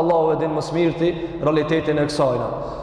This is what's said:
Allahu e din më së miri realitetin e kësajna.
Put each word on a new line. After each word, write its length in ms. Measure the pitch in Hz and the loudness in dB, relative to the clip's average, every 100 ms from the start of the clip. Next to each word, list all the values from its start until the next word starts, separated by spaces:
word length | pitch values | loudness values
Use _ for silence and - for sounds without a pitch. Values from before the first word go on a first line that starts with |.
Allahu 320 | 165 165 160 | 4 4 2
e 60 | 151 | 2
din 120 | 156 | -2
më 120 | 151 147 | -2 -2
së 80 | |
miri 380 | 160 170 156 170 170 165 - | 0 0 2 0 0 -6 -2
realitetin 560 | 147 156 151 160 151 151 | 0 2 2 0 0 0
e 80 | 147 | 0
kësajna. 400 | - 135 120 117 - - - | 0 0 0 -2 -6 -8 -10